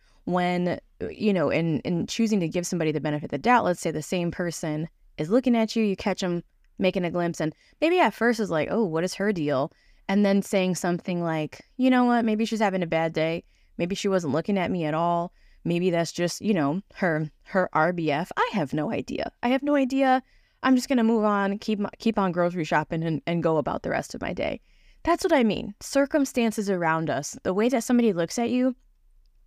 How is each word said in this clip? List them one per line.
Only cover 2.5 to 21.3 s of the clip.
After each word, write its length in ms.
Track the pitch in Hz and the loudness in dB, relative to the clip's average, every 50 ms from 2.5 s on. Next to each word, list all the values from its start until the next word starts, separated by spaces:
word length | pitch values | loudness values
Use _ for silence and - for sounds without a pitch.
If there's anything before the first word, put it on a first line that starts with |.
| 165 180 175 | -2 -4 -4
somebody 280 | - - 170 165 156 151 | -2 -2 -2 0 0 -2
the 80 | 156 | -2
benefit 240 | 143 156 147 147 151 | -2 -2 -4 -4 -4
of 60 | - | -6
the 60 | - - | -6 -2
doubt, 260 | - 240 247 240 - | 2 4 4 4 4
let's 160 | 180 180 - | 2 -2 -2
say 100 | - 170 | -2 -4
the 100 | 156 156 | -4 -4
same 300 | 151 - - 180 175 170 | -6 -4 -4 -2 -2 -2
person 560 | 156 - 180 170 156 - - 160 151 151 156 165 _ _ _ - _ - | -4 -4 -6 -6 -6 -6 -6 -6 -4 -4 -6 -8 _ _ _ -14 _ -8
is 120 | 151 156 | -2 0
looking 280 | 208 254 254 254 240 233 | 2 2 4 4 2 2
at 180 | 220 214 - | 2 0 0
you, 80 | 226 220 | 0 0
you 140 | 208 190 - | 0 0 -2
catch 260 | - 208 185 - - | -2 -4 -2 -2 -2
'em 200 | 180 175 170 - _ _ _ _ _ _ - | -2 -2 -2 -6 _ _ _ _ _ _ 0
making 240 | 190 185 180 196 180 | 0 0 2 2 0
a 80 | 170 | -2
glimpse, 300 | 170 180 175 170 165 - | 0 0 -2 -2 -2 -2
and 120 | 165 156 - _ _ _ _ - | -4 -4 -4 _ _ _ _ 0
maybe 180 | 302 320 359 370 | 0 2 4 4
at 140 | 330 226 - | 4 2 2
first 260 | - 226 240 233 220 | 2 0 2 2 0
is 120 | 214 180 | 0 -2
like, 180 | 175 156 147 - | 0 0 0 0
"Oh, 140 | - 220 226 | 0 0 0
what 180 | 175 156 160 170 | 0 0 -2 -2
is 120 | 180 - | -2 -2
her 180 | - 190 208 214 | -2 -2 -2 0
deal?" 380 | 175 151 147 143 131 139 165 _ _ _ _ - _ _ - | 0 0 0 0 0 0 -2 _ _ _ _ -20 _ _ -2
And 180 | 196 208 208 | 2 2 4
then 160 | 196 196 202 | 4 4 2
saying 340 | 190 - - 196 185 185 180 | 0 0 0 0 2 0 -2
something 480 | - - 180 175 175 - - 180 175 170 | -2 -2 -2 -2 -2 -4 -4 -4 -4 -2
like, 380 | 170 160 160 156 147 - - - _ _ - | -2 -2 -2 -4 -6 -10 -14 -20 _ _ 0
"You 120 | 254 262 | 2 4
know 160 | 254 247 247 | 4 4 4
what? 200 | 240 240 240 226 | 4 2 2 2
Maybe 200 | 220 214 214 226 | 0 0 0 -2
she's 140 | 214 226 214 | -2 0 0
having 240 | 220 202 185 190 180 | 0 0 0 0 -2
a 40 | 165 | 0
bad 260 | 165 160 165 165 156 | 0 0 0 0 0
day. 300 | 160 156 160 165 170 - _ _ _ _ _ _ - | 0 -2 -2 -2 -4 -8 _ _ _ _ _ _ -4
Maybe 180 | 170 175 196 | -4 -4 -2
she 120 | - - 202 | -2 0 0
wasn't 260 | 190 185 175 147 120 | 0 0 0 0 0
looking 240 | 156 165 - 202 196 | 0 0 0 0 0
at 140 | 175 - | 0 0
me 140 | 185 180 165 | -2 -2 -2
at 80 | 151 151 | -2 -2
all. 380 | 156 170 175 175 170 170 175 _ _ _ - - _ - | 0 0 0 0 0 -2 -4 _ _ _ -20 -18 _ -4
Maybe 260 | 165 170 170 180 185 | -2 -2 0 2 2
that's 220 | 170 170 170 160 | 2 2 0 -2
just, 300 | - - 175 170 - - | -2 -2 -2 -2 -2 -2
you 120 | - 202 220 | 0 0 2
know, 280 | 175 147 139 151 190 - _ - | 2 2 0 0 -4 -6 _ -8
her, 340 | - - 180 160 156 160 151 - _ _ | -2 -2 0 0 0 -2 -6 -8 _ _
her 260 | - - 196 180 - - | -4 -2 0 0 0 2
R 200 | 156 156 170 180 | 2 2 2 0
B 180 | 175 165 151 | 0 0 0
F. 200 | 139 147 180 - - | 0 -2 -2 -4 -2
I 140 | - 453 494 381 | -2 -2 0 0
have 200 | 208 156 131 - | -2 -2 -2 -2
no 180 | 156 151 190 | -2 -2 -2
idea. 400 | - - - - - - - - - _ - | -2 -4 -6 -6 -6 -6 -6 -8 -6 _ -2
I 60 | 240 | 0
have 140 | 254 269 277 | 0 0 2
no 120 | 294 294 | 2 2
idea. 480 | 285 269 247 269 269 269 262 262 262 - _ _ _ _ _ _ _ - | 2 2 2 2 2 4 4 4 2 2 _ _ _ _ _ _ _ 2
I'm 120 | 262 262 | 4 4
just 140 | 254 247 - | 4 4 2
gonna 140 | 277 247 226 | 2 4 4
move 200 | 226 233 220 208 | 4 4 4 4
on, 360 | 214 | 2